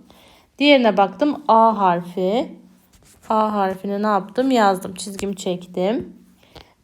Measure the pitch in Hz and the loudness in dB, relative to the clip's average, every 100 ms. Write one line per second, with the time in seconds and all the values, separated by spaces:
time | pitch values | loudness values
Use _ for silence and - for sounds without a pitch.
0 | _ _ - _ _ - 285 277 233 196 | _ _ -20 _ _ -2 4 6 4 2
1 | 196 190 294 277 - 226 226 208 190 175 | 0 0 -2 -2 2 4 4 4 2 0
2 | 175 196 185 220 311 - - _ _ _ | -4 -4 -2 -2 -4 -10 -20 _ _ _
3 | _ _ - 220 214 208 190 190 202 202 | _ _ -4 -2 0 0 -2 -4 -6 -4
4 | 208 202 196 - 269 247 202 185 185 185 | 0 -2 -2 -4 0 2 2 2 -4 -12
5 | 208 196 196 202 196 175 - - 185 262 | -12 -8 -8 -6 -6 -6 -6 -4 -2 -2
6 | - - _ _ _ - - _ | -6 -16 _ _ _ -20 -20 _